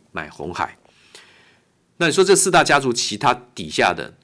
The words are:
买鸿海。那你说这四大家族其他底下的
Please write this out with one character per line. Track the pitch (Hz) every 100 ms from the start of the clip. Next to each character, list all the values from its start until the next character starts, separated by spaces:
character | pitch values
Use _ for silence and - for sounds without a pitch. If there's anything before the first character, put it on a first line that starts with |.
| _
买 | 85 76
鸿 | - 76
海。 | 87 85 - _ _ _ - - _ _ _ _ _ _ _
那 | 170
你 |
说 | 190
这 | 185 180
四 | 185
大 | 175
家 | 143 143
族 | 135
其 | 117 - 104
他 | 135 127 -
底 | - 82
下 | - 104
的 | 82 60 -